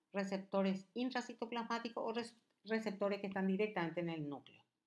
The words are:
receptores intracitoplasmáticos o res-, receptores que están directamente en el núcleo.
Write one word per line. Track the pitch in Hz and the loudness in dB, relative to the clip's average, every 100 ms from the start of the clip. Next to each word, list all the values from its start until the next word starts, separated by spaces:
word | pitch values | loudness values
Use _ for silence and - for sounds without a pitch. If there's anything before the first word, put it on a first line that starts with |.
| _ | _
receptores | 196 190 190 190 196 190 190 - | -2 -2 -2 0 2 4 2 -4
intracitoplasmáticos | 233 247 254 247 233 233 233 226 233 233 - | -2 0 -2 -4 -6 -4 -4 -2 -2 -2 -4
o | 233 | -2
res-, | 226 233 - _ _ | -2 -4 -10 _ _
receptores | 196 220 214 190 202 196 | -2 0 0 0 2 2
que | 196 | -2
están | 196 190 | 2 2
directamente | 190 214 190 165 170 | 4 2 2 0 0
en | 170 | -2
el | 160 143 | -2 -4
núcleo. | 139 - - _ _ | -6 -12 -20 _ _